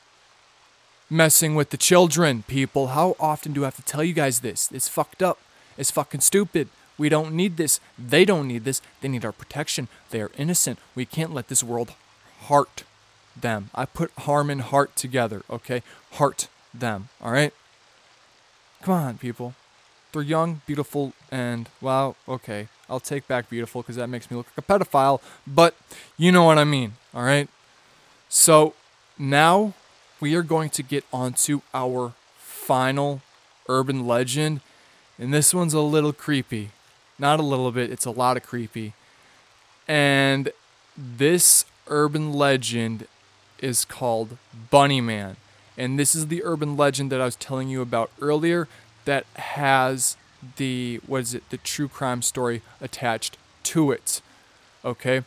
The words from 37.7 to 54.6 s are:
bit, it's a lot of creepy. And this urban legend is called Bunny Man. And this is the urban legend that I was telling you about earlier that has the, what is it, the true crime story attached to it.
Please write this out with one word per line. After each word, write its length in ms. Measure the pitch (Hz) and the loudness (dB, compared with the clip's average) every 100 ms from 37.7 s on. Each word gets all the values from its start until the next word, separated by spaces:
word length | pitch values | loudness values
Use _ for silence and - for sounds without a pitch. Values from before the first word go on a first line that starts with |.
bit, 180 | 120 120 | -2 -4
it's 140 | 123 | -4
a 60 | 123 | -8
lot 260 | 117 127 123 | 0 0 0
of 60 | |
creepy. 500 | - 123 113 113 107 - _ _ _ _ _ _ _ _ - | -4 -10 -8 -10 -12 -14 _ _ _ _ _ _ _ _ -2
And 640 | 151 143 139 135 135 135 - _ _ _ - | 2 4 4 2 0 -2 -8 _ _ _ -18
this 680 | 127 120 143 175 - - - _ - | -16 0 2 4 6 4 2 _ -4
urban 460 | 147 151 151 151 | 0 2 0 -4
legend 760 | 143 139 131 113 117 113 107 - _ _ _ _ - | 2 2 2 0 -4 -4 -6 -12 _ _ _ _ -10
is 280 | 135 117 - | -4 -4 -4
called 500 | - 127 113 107 117 _ 113 113 | -4 -2 -2 -4 -10 _ -20 4
Bunny 300 | 143 139 135 | 6 6 2
Man. 360 | 117 107 98 - _ _ _ - | -2 -4 -8 -14 _ _ _ -8
And 200 | 127 139 | -4 0
this 160 | 139 | 0
is 120 | 165 156 | 0 -2
the 160 | 170 | -6
urban 320 | 180 160 147 143 | -4 -4 -4 2
legend 340 | 143 131 139 | 0 2 -4
that 100 | 131 | -2
I 40 | |
was 120 | 127 - | -2 -4
telling 320 | - 131 131 | -8 -6 -4
you 120 | 131 | -6
about 300 | 120 117 110 - | -4 -2 -4 -4
earlier 480 | 143 151 170 175 160 - _ _ - | -2 0 0 0 -4 -12 _ _ -4
that 180 | 139 - - | -4 -4 -14
has 840 | - 143 139 135 131 135 - - _ _ 131 127 | -12 -4 2 4 4 0 -4 -6 _ _ -20 -6
the, 440 | 131 123 123 117 - | -4 -4 -6 -8 -6
what 160 | 135 | -6
is 100 | 120 | -4
it, 160 | 123 - | -8 -10
the 100 | 127 | -12
true 300 | - - 143 | -8 -6 -6
crime 320 | - 131 123 | -4 -4 -2
story 400 | - 131 123 117 - - | -4 -2 -2 -4 -8 -16
attached 560 | 131 - 120 113 - - _ _ | -14 -6 -4 -4 -6 -12 _ _
to 300 | - 170 147 | -4 2 2
it. 280 | 123 - - _ _ _ _ | 0 -4 -8 _ _ _ _